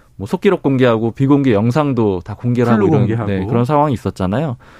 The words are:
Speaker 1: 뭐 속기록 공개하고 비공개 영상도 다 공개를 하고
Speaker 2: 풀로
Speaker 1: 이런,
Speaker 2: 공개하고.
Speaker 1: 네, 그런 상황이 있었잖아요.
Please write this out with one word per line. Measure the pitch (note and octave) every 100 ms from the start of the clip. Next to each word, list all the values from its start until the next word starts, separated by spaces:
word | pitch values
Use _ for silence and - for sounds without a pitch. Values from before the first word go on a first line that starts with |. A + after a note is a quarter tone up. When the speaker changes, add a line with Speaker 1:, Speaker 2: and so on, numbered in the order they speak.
| _ -
Speaker 1:
뭐 | F#2+
속기록 | F#3 G3+ F3+
공개하고 | D3 C3+ B2+ A2+ A2+
비공개 | - C3+ C#3+ C3+
영상도 | G2+ A#2 B2+ D3 B2 G#2+ F#2
다 | -
공개를 | G2+ B2 A#2+ A2+
하고 | A3
Speaker 2:
풀로 | G3
Speaker 1:
이런, | D3
Speaker 2:
공개하고. | A#2 A2+ G#2
Speaker 1:
네, | G2 F#2+
그런 | A#2+
상황이 | B2 D3 D3+
있었잖아요. | A#2 G2 - F#2 G#2 D#3 A2+ -